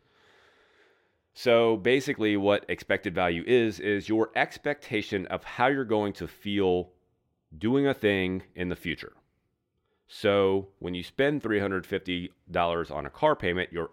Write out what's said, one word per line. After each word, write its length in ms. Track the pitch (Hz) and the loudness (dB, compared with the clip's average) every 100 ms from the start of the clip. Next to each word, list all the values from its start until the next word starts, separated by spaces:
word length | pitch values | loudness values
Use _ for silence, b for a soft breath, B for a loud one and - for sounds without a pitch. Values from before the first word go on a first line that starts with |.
| b b b b b b b b b b b b _ - | b b b b b b b b b b b b _ -6
So 420 | 127 117 117 113 | 2 4 4 2
basically 600 | 95 131 135 139 110 104 | 2 0 0 -2 0 2
what 280 | 98 101 - | 2 2 0
expected 440 | 90 - 98 104 | -6 -2 -2 -2
value 300 | 87 90 85 - | 0 0 0 2
is, 340 | 127 113 92 | 2 2 -2
is 300 | 101 104 95 | -2 -2 0
your 220 | 110 110 - | 0 0 0
expectation 920 | 135 - 147 147 - 107 101 101 92 | -2 -4 -6 -6 -4 -6 -2 -4 -4
of 160 | 92 | -8
how 240 | - - 127 | -8 0 0
you're 180 | 139 120 | 2 0
going 280 | 107 104 | 0 0
to 140 | 95 80 | -4 -10
feel 640 | - 104 101 95 90 87 _ _ _ _ _ _ 78 | -10 -4 0 2 2 -2 _ _ _ _ _ _ -6
doing 300 | 107 135 139 | 0 2 2
a 80 | |
thing 480 | 135 107 98 92 92 - - | 2 2 2 0 -2 -6 -8
in 140 | 90 | -6
the 60 | 85 | -6
future. 380 | 85 73 - _ _ _ _ _ _ _ _ _ _ | -6 -8 -10 _ _ _ _ _ _ _ _ _ _
So 600 | - 104 101 98 98 98 - | -4 2 4 4 2 -4 -10
when 160 | 87 90 | -8 -8
you 80 | |
spend 400 | 87 - 139 151 | -8 0 0 0
three 160 | 113 104 | 0 0
hundred 260 | 98 95 85 | 0 -2 -4
fifty 480 | 98 - 90 87 _ - | -6 -4 -6 -6 _ -6
dollars 400 | 87 87 85 82 | 0 0 0 -4
on 160 | 73 71 | -6 -10
a 60 | |
car 240 | - 156 147 | -2 0 0
payment, 360 | 92 90 90 | -2 -2 -4
your 200 | 85 82 | -4 -6